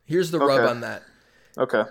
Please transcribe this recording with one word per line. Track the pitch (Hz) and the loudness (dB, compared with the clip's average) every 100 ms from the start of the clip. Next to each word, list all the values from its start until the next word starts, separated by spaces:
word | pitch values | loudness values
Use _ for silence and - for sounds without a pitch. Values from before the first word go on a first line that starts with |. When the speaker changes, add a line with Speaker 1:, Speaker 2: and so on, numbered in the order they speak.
| - | -4
Speaker 1:
Here's | 165 175 | -2 0
the | 165 | 0
rub | 139 135 | 2 4
Speaker 2:
Okay. | 123 | 2
Speaker 1:
on | 120 | 0
that. | 113 104 - _ _ _ _ - | -6 -10 -14 _ _ _ _ -6
Speaker 2:
Okay. | 123 220 - | -2 0 -2